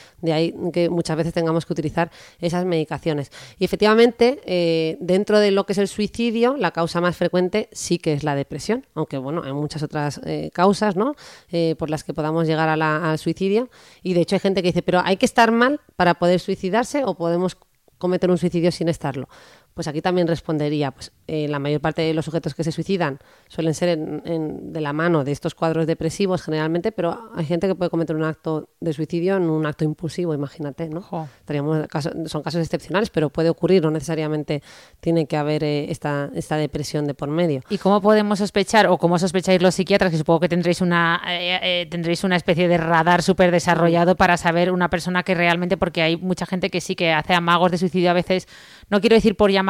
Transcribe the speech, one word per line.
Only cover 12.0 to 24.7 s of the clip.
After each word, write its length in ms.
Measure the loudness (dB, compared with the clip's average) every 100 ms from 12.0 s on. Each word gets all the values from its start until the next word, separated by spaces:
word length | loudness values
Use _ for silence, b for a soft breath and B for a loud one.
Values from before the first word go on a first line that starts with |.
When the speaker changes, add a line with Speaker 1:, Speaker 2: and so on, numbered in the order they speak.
| -6
Speaker 1:
que 80 |
podamos 340 | -6 -2 0 0
llegar 220 | 0 0
a 80 | 0
la, 340 | 0 0 0
al 60 | -2
suicidio. 500 | -4 -2 0 0 -2 b b b
Y 120 | -2
de 80 | 0
hecho 140 | 2 0
hay 40 |
gente 220 | 0 0
que 80 | 0
dice, 120 | 0
"Pero 180 | 0 0
hay 140 | 2 0
que 80 | 2
estar 260 | 4 4
mal 280 | 4 2 0 -6 0
para 200 | 2 4
poder 240 | 2 2
suicidarse 640 | 0 -6 -2 -2 0 -2 -2
o 100 | -2
podemos 420 | -2 0 -2 -4 _ _ _ _
cometer 320 | -2 0 2
un 80 | 2
suicidio 340 | 0 0 0
sin 180 | 0 -2
estarlo". 380 | -2 -6 -8 -10 b b b b
Pues 140 | -10 -8
aquí 140 | -4
también 240 | -2 0 0
respondería, 640 | 0 -2 -2 -2 -2 -4
pues, 200 | -6 -16 _ -8
eh, 220 | -4 -4
la 100 | -4
mayor 240 | -2 -2
parte 220 | -2 -2
de 100 | -2
los 120 | -2 -2
sujetos 280 | -4 -6
que 100 | -4
se 80 | -4
suicidan 460 | -4 -4 -2 -2 -4 b b b
suelen 260 | -4 -2
ser 160 | 0 0
en, 320 | 0 -4 -8
en, 480 | -4 -4 -4 -8 -10